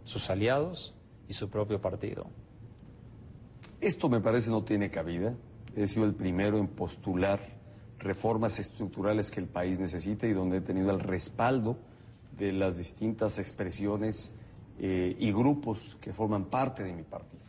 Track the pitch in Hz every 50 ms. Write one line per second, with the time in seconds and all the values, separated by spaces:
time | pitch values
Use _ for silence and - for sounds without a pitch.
0 | - - - - - - 95 98 104 117 131 143 151 175 180 165 - - - -
1 | - - - - - - - - 110 98 - 104 107 101 107 98 - 95 92 -
2 | - - - - - - - - - - - - - - - - - - - -
3 | - - - - - - - - - - - - - - - - - 214 175 -
4 | - 151 120 113 95 117 113 120 117 110 113 110 95 - 107 101 101 90 - 82
5 | 82 82 85 87 92 113 120 120 - - - - - - - - 104 101 107 113
6 | 113 107 101 107 92 92 87 90 98 104 104 107 101 90 - - 90 82 - -
7 | - 104 92 90 95 98 101 101 - - - - - - - - - - - -
8 | - 98 92 - - 110 113 110 113 110 101 - 98 - - - 113 92 - -
9 | 92 101 107 110 104 - - - 90 - - 87 90 92 92 90 95 87 82 87
10 | 80 98 107 104 - 117 104 95 92 92 90 95 87 - 90 92 95 101 98 92
11 | - - 92 90 - - - - 113 123 135 131 110 107 123 - - - - -
12 | - - - - - - - - 101 98 95 95 98 95 87 87 87 - - -
13 | 107 110 110 104 113 107 - - 95 - - - 101 92 80 - 98 101 104 104
14 | 107 110 104 - - - - - - - - - - - - - - 95 92 92
15 | 90 90 - - - 110 101 107 123 139 147 143 143 - 107 104 - - - -
16 | - 107 95 - 110 107 104 101 95 - - 127 135 135 127 - 104 92 87 85
17 | 78 - - - - - - - -